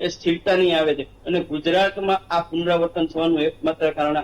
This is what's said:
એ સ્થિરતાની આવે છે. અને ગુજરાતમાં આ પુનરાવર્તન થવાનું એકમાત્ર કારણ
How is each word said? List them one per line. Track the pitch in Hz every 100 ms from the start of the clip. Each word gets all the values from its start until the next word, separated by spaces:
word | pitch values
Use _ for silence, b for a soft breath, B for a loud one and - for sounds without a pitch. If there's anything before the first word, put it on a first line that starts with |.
એ | 180
સ્થિરતાની | - 175 170 202 185 180
આવે | 160 156 143
છે. |
અને | 135 - - 175
ગુજરાતમાં | - 151 156 180 196 196 196 190 -
આ | 170
પુનરાવર્તન | 170 165 170 170 165 170 160
થવાનું | 160 165 160
એકમાત્ર | 151 - 156 160 156
કારણ | 151 147 151